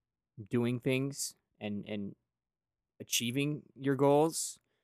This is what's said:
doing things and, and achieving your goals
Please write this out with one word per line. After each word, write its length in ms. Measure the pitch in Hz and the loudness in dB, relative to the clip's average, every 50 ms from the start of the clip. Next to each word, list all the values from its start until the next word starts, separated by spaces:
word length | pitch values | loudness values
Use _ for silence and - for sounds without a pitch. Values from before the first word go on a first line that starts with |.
| _ _ _ _ _ _ _ - 107 - | _ _ _ _ _ _ _ -18 -8 -2
doing 300 | - 120 120 117 123 120 | 0 0 2 0 0 0
things 560 | - 135 131 131 135 139 139 - - - - _ _ _ _ - | 0 0 0 0 0 -2 -4 -6 -8 -8 -8 _ _ _ _ -8
and, 260 | 107 104 104 101 92 | -6 -6 -6 -6 -6
and 280 | 107 107 104 101 98 - _ _ _ _ _ _ _ _ _ _ _ _ _ _ _ _ - | -6 -6 -6 -6 -8 -10 _ _ _ _ _ _ _ _ _ _ _ _ _ _ _ _ -18
achieving 640 | 107 - - - 123 120 120 139 143 147 151 - - _ - | -8 -4 -2 -2 -2 0 0 0 0 0 -2 -6 -8 _ -12
your 200 | 117 135 139 139 | -4 0 0 2
goals 640 | 127 143 139 143 147 156 165 156 - - - - - _ _ _ _ | 4 6 6 6 6 6 4 2 -2 -6 -8 -10 -14 _ _ _ _